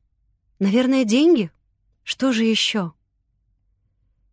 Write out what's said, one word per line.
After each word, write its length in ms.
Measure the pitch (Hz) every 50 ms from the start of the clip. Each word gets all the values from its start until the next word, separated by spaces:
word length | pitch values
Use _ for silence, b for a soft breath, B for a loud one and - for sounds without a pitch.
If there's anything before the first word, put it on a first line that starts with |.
| _ _ _ _ _ _ _ _ _ _ _ -
Наверное, 460 | 196 196 196 240 254 254 269 269 262
деньги? 460 | 208 214 254 302 339 349 254 202 160 _ _ _ _ _ _ _ _ _ _ _
Что 300 | - - - 254 269 247
же 100 | 220 226
ещё?» 500 | 226 220 214 - - - 220 185 165 - _ _ _ _ _ _ _ _ _ _ _ _ _ _ _ _ _ _ _ _ _ _ _ _ _ _ _